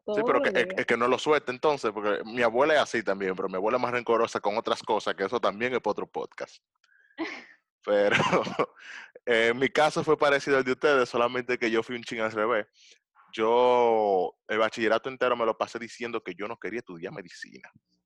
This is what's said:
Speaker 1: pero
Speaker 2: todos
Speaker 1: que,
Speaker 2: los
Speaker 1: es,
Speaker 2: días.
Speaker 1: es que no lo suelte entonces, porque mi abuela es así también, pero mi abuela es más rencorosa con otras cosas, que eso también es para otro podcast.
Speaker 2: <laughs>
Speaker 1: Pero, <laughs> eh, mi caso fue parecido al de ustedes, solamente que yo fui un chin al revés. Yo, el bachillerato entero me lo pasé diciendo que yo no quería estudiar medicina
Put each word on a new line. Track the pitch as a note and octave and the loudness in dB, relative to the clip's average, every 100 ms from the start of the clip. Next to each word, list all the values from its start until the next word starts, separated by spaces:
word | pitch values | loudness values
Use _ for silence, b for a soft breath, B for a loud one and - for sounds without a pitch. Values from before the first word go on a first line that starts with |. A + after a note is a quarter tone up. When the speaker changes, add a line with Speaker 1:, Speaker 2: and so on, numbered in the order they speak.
| - | -4
Speaker 1:
pero | G#3+ | -2
Speaker 2:
todos | B3 - | 2 2
Speaker 1:
que, | B2+ | 2
Speaker 2:
los | - | 0
Speaker 1:
es, | A#2 | 0
Speaker 2:
días. | G#2 | -2
Speaker 1:
es | B2 | 0
que | A#2 | 2
no | B2 | 2
lo | B2 | 2
suelte | D3+ D3+ - | 2 2 0
entonces, | B2+ D#3+ C#3+ A2+ | 0 0 2 -2
porque | G#2 G#2 G2+ - | -2 0 -2 -2
mi | B2 | 0
abuela | A#2 A2+ D3+ | 2 4 4
es | D3+ | 4
así | B2 A#2+ | 2 -2
también, | G2+ G2 F#2+ F#2 | -2 -2 -2 -2
pero | F#2 | -4
mi | |
abuela | F#2 G#2+ B2 | -2 0 0
es | |
más | B2 | 0
rencorosa | A#2+ A#2 A2+ A#2 G#2+ | -2 2 2 2 -2
con | G#2 G#2+ | -2 -2
otras | - A2+ | -2 -4
cosas, | - G#2 - | 0 -2 -2
que | G2 | -2
eso | G2 A#2+ | -2 0
también | G#2 G2+ B2 | -2 -2 -2
es | A#2+ | -2
para | G#2+ | -2
otro | G2+ F#2 | -4 -6
podcast. | - - - - - _ _ B B B B | -8 -10 -10 -14 -14 _ _ B B B B
Speaker 2:
<laughs> | D#4+ B B B _ _ - | -10 B B B _ _ 0
Speaker 1:
Pero, | G#2 G2+ - | 2 4 2
<laughs> | - F3 A2 - B2 B B B B - - | 2 0 -2 -4 -6 B B B B -10 0
eh, | A2+ A#2 | 2 2
mi | A#2+ C3+ | 2 0
caso | - D3+ E3+ | 2 2 2
fue | D#3 D3+ | 0 2
parecido | D3 C#3 C#3+ C3+ | 4 2 2 2
al | |
de | C3 | 2
ustedes, | B2 D#3 C#3 A#2+ | 0 4 4 2
solamente | A#2+ A#2+ B2+ B2 B2 | 0 0 -2 -4 -2
que | A#2 | 0
yo | A2+ | 0
fui | A2+ B2 | -2 -8
un | |
chin | A2 A#2+ | -8 -6
al | A2 | -4
revés. | A2 A2 A2+ G#2 b b b _ _ _ | 0 0 0 -4 b b b _ _ _
Yo, | - A2 A#2+ B2 B2 A#2+ A2+ G#2 F#2+ F2 - - | -2 2 4 4 4 4 2 2 2 0 -6 -4
el | G#2+ | -2
bachillerato | A2 - A2 A2+ C3+ | 0 0 0 0 -2
entero | C3 B2+ A#2+ | -4 -2 0
me | |
lo | A2+ G#2+ | 0 -2
pasé | G#2 A#2 | -6 -8
diciendo | A#2 - A#2 A2+ | -14 -10 -8 -8
que | - | -8
yo | F2+ G#2 | -10 -10
no | A#2 | -10
quería | F#2 A2 | -10 -10
estudiar | - E2+ F#2 | -10 -12 -12
medicina | - F2 - - C2 - _ _ _ | -12 -16 -18 -20 -20 -20 _ _ _